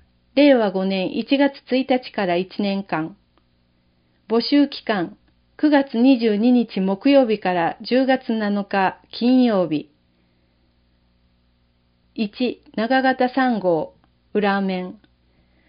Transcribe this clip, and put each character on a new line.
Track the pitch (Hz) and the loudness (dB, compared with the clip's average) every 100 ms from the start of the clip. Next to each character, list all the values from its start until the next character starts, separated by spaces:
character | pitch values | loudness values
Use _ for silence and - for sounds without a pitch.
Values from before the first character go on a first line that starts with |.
| _ _ _ | _ _ _
令 | 262 285 | 2 4
和 | 254 214 | 4 2
五 | 190 | -2
年 | 190 190 185 - | -2 -2 -4 -6
一 | 226 269 | -2 0
月 | 277 277 | 0 -2
一 | - 254 262 | -4 -2 0
日 | 254 254 | -2 -4
か | - 190 | -6 -2
ら | 175 | -2
一 | 185 - | -4 -6
年 | 202 196 | -4 -4
間。 | 196 160 165 196 _ _ _ _ _ _ _ _ _ _ - | -6 -6 -6 -12 _ _ _ _ _ _ _ _ _ _ -4
募 | 226 | -2
集 | 233 285 277 | 2 2 2
期 | - | -2
間、 | - 208 165 208 _ _ _ - | -4 -4 -4 -10 _ _ _ -2
九 | 302 | 2
月 | 285 277 226 | 2 0 2
二 | 254 262 | 4 4
十 | 226 208 | 2 0
二 | 233 | 2
日 | 247 226 - | 2 0 -2
木 | 190 196 277 | -2 0 2
曜 | 277 247 | 4 4
日 | 208 | 0
か | 185 | -2
ら | 180 165 - | -2 -2 -4
十 | 220 247 262 | -2 0 0
月 | 262 - | -2 -2
七 | 220 208 202 | -4 -2 -4
日 | 196 196 185 - _ | -4 -2 -2 -4 _
金 | - 240 254 | -4 2 2
曜 | 247 202 170 | 4 2 0
日。 | 151 - _ _ _ _ _ _ _ _ _ _ _ _ _ _ _ _ _ _ _ _ _ _ | -4 -8 _ _ _ _ _ _ _ _ _ _ _ _ _ _ _ _ _ _ _ _ _ _
一、 | - 208 - 247 - _ - | -8 -8 -4 -6 -6 _ -6
長 | 226 262 | -2 0
型 | 262 262 247 | 0 0 -2
三 | 269 254 220 | 0 -2 0
号、 | 180 160 - _ _ _ _ | -2 -2 -4 _ _ _ _
裏 | 208 202 196 | -4 -2 -2
面。 | 196 185 185 214 _ _ _ _ _ _ | -2 -6 -8 -14 _ _ _ _ _ _